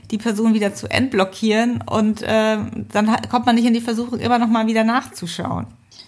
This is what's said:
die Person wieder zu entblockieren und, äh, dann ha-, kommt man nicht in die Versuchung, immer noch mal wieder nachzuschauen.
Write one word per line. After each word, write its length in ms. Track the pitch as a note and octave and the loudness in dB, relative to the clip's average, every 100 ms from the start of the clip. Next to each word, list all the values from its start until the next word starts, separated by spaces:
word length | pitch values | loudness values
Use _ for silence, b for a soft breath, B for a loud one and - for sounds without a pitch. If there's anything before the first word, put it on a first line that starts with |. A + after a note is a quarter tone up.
| B | B
die 60 | G#3+ | -4
Person 360 | A#3 G#3 A3+ | -2 0 2
wieder 200 | G#3+ G3+ | 2 0
zu 160 | G3+ - | -4 -2
entblockieren 920 | - B3+ G#3+ F#3+ - A3 G#3+ A#3+ A#3+ - | 0 0 0 0 0 0 2 2 -2 -2
und, 360 | A3 G#3+ G#3+ | 0 0 0
äh, 380 | - A3 A3 G#3+ - - G3+ | 0 2 2 0 -4 -8 -4
dann 180 | G3+ G#3+ | 0 2
ha-, 160 | A#3 A3 | 0 0
kommt 160 | B3 A#3+ | 0 2
man 100 | A#3 | 4
nicht 100 | A#3+ | 4
in 80 | |
die 80 | A#3 | 2
Versuchung, 380 | A#3 A3+ A#3+ A#3 | 0 -4 -4 -4
immer 200 | A3+ A#3+ | 0 2
noch 80 | A#3 | 2
mal 200 | A3+ A3 | 2 2
wieder 180 | A3 A3 | 2 2
nachzuschauen. 800 | B3 B3+ - E3+ - D#3+ E3 - - _ B | 0 -2 -8 -8 -6 -6 -6 -8 -14 _ B